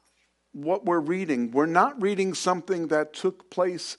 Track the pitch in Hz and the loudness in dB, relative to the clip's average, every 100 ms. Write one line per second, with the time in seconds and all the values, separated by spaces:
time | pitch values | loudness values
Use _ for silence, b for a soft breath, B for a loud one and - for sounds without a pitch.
0 | b b b _ _ 143 147 190 165 170 | b b b _ _ -8 -2 -2 0 0
1 | 147 185 190 127 120 123 156 170 233 285 | 0 -2 -2 -2 0 2 2 4 2 2
2 | 196 196 190 175 185 175 160 185 160 156 | -2 0 0 0 0 -2 -2 -2 0 0
3 | 151 - 190 185 - - 180 175 - | 0 -2 -4 -4 -6 -2 -2 -2 -8